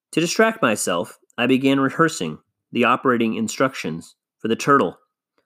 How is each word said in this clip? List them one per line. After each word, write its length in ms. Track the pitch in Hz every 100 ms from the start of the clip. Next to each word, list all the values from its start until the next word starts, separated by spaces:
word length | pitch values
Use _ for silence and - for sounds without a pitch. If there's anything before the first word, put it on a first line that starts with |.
| _
To 80 | 156
distract 420 | 170 - 220 220
myself, 560 | 123 107 - 87 - - _ -
I 100 | 123
began 340 | 131 135 139
rehearsing 640 | 135 - 160 - 82 76 _ _ _
the 120 | 113
operating 500 | 117 127 135 117 113
instructions 840 | 104 107 - 131 - 82 82 - _ _ _
for 100 | 113
the 80 | 113
turtle. 420 | - 139 90 - _ _ _ _